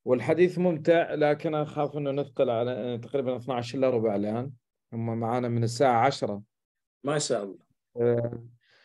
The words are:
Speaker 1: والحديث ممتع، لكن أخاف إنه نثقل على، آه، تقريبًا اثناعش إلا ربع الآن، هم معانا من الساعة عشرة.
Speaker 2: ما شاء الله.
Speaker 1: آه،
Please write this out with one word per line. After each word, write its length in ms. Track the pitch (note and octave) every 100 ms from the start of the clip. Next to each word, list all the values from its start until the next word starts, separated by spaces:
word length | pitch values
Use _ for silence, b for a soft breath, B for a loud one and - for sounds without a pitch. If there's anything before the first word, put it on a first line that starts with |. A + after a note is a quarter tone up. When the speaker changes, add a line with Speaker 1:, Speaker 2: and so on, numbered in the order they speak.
| A#2
Speaker 1:
والحديث 520 | B2 A#2+ D#3+ F3+ F3
ممتع، 560 | F3+ D#3 D#3 E3+ -
لكن 420 | D3+ D3 D3 E3+ D3+
أخاف 420 | D3 D3 D3 D3
إنه 140 | C#3
نثقل 380 | C#3 C#3 - B2+
على، 220 | A#2 B2
آه، 240 | B2 B2 A#2
تقريبًا 400 | A#2 C#3 B2+ B2
اثناعش 380 | B2 B2 A#2 C3+
إلا 140 | C3
ربع 260 | A#2 A2 G2+
الآن، 360 | G#2 A#2 C#3 - _ _ -
هم 260 | A#2 A#2 A2+
معانا 300 | A2+ B2 B2
من 140 | A#2
الساعة 420 | A2+ - C3+ A#2 C3+
عشرة. 360 | - G#2+ G2+ - _ _ _ _ _
Speaker 2:
ما 160 | C3+ D3+
شاء 240 | - A#2
الله. 160 | G2 - _ _ _ A#2+
Speaker 1:
آه، 460 | A#2+ A#2+ A#2+ A#2+ A#2 _ b b